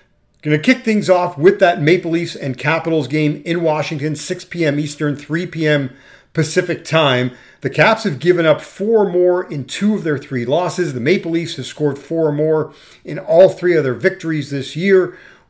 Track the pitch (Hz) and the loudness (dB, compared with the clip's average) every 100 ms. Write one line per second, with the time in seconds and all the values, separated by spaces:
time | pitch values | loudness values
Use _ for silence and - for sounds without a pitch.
0 | _ _ _ _ 151 151 151 247 220 214 | _ _ _ _ -2 0 2 2 2 0
1 | 160 180 175 139 170 190 185 170 147 180 | 2 2 2 4 4 6 4 4 2 2
2 | 175 170 170 - 143 127 147 160 170 160 | 0 -4 -4 -6 -8 -4 -2 -2 0 -2
3 | 123 151 151 147 - 170 165 151 143 156 | -2 -2 -2 -2 -4 -2 0 -2 -4 -4
4 | 151 147 - 180 - 170 160 143 151 - | -6 -6 -6 -8 -8 -4 -2 0 -4 -4
5 | 151 143 - 165 180 160 156 147 131 - | -4 -4 -6 -6 -6 -2 0 0 -2 -10
6 | - - _ - 151 180 180 160 - 160 | -20 -20 _ -4 0 0 -2 -4 -2 0
7 | 147 123 127 - - _ 135 139 175 220 | 2 2 -2 -6 -20 _ -6 2 2 2
8 | 208 131 165 175 160 151 - - 202 226 | -2 -2 0 2 4 2 -2 -6 0 2
9 | 196 180 180 180 185 151 123 - 208 208 | 2 2 2 2 -2 -8 -8 -2 0 0
10 | 160 135 - 131 117 151 180 - 165 127 | -2 -4 -4 -4 0 0 0 -2 -4 -2
11 | 120 190 170 165 165 - 123 - 151 139 | 0 0 0 -4 -4 -8 -10 -4 -2 -4
12 | - 165 160 147 156 156 151 - - - | -6 -2 -2 0 0 0 -2 -10 -20 -20
13 | - 156 190 165 190 - 175 170 135 117 | -12 -10 2 6 6 6 0 2 0 0
14 | 185 185 160 156 135 139 123 151 196 185 | -2 -2 -6 -4 -4 -6 -6 -4 2 4
15 | 180 - - - | 2 -6 -20 -20